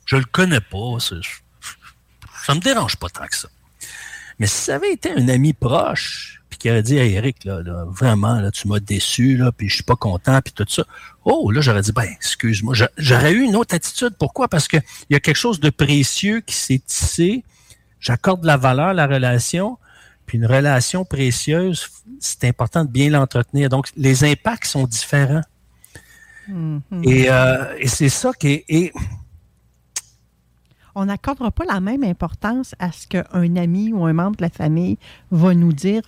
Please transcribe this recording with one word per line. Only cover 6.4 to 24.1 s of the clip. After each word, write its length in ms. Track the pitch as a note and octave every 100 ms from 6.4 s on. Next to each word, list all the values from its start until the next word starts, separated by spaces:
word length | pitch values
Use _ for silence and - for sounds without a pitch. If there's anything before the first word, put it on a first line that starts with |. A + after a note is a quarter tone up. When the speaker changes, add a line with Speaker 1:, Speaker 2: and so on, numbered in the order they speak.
| -
Speaker 1:
puis 100 | -
qui 100 | A2+
avait 140 | A#2
dit, « 120 | A2 C#3+
Hey, 180 | A#2+ F#2+
Eric, 280 | B2+ -
là, 180 | F#2+ F#2
là, 220 | F2 F2 E2+
vraiment, 500 | F#2 B2 G#2+ G#2 A#2
là, 100 | G2+
tu 180 | - G2+
m'as 100 | G#2
déçu, 560 | G2+ G2+ - - B2+ B2+
là, 160 | B2+
puis 160 | - G2+
je 60 | -
suis 80 |
pas 120 | - B2
content, 420 | G#2+ F2+ - C3+
puis 120 | -
tout 120 | - G2+
ça. » 160 | - - - - _ -
Oh, 260 | D#4 C#4
là, 80 | C3
j'aurais 220 | C#3 G#2
dit, « 100 | G2+
Ben, 100 | A2
excuse-moi. » 720 | G#2+ - - - A2+ G#2 A2 A#2+
J'a-, 160 | B2+ -
j'aurais 360 | C#3+ B2 D3
eu 80 | G#3
une 160 | C4 G#3
autre 180 | A#3 E3+
attitude. 400 | - - B3 G3
Pourquoi ? 300 | D3 - B3
Parce 220 | E3 -
que 80 | D#3+ - - -
il 40 |
y 20 | C#3+
a 20 |
quelque 160 | - C#3+
chose 240 | A#3+ F#3
de 100 | D3+
précieux 680 | - C#3+ C#3+ C3 - G3 A3+
qui 160 | - -
s'est 260 | - C3 -
tissé. 580 | - - - E3+ B3 - _ _ - _ _
J'accorde 420 | - A#2+ G3 F#3
de 60 | E3
la 80 | C#3
valeur 320 | C3 B2+ F3
à 40 |
la 140 | F#3 C#3+
relation. 720 | C3+ B2+ B2 - F3 G#3 B3 _ - - _ -
Puis 100 | A2+
une 60 | A#2
relation 580 | C3+ D3 C3 - F#3 F#3
précieuse, 800 | C#3 B2+ A#2+ - D#3+ F#3 E3+ - - A3 C4+
c'est 240 | - - B2
important 380 | - B2 E3+ D3+
de 40 |
bien 200 | B2 C#3+
l'entretenir. 580 | D3 C3+ B2 A#2+ C#3 C#3
Donc, 200 | C3 - -
les 260 | C3+